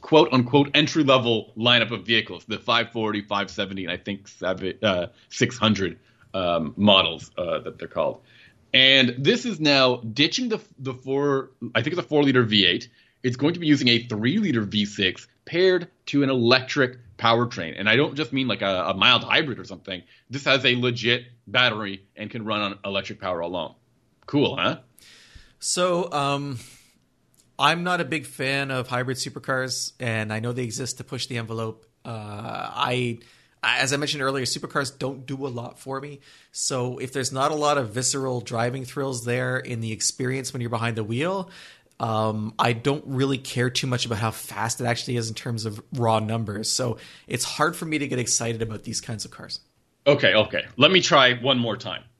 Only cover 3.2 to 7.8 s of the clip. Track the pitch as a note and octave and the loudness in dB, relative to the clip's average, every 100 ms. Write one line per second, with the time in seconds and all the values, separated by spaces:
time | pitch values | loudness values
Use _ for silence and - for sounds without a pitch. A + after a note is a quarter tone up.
3.2 | G#2 G2+ G2 - F#2+ G2 F2 F2+ - G2 | -2 -4 -4 -6 -6 -6 -6 -6 -6 -10
4.2 | - - F2+ F#2 F#2+ - G#2+ F#2 E2+ _ | -10 -8 -4 -4 -6 -2 0 0 -2 _
5.2 | _ - B2 - A2 G2+ F#2 D#2+ _ _ | _ -2 -2 2 2 2 -2 -6 _ _
6.2 | _ F#2+ F2+ E2+ D#2 - G2+ F#2+ E2 D#2+ | _ -4 0 0 -2 0 6 6 4 0
7.2 | - - F2 D#2+ D#2+ D2+ | -10 -8 -4 -4 -6 -12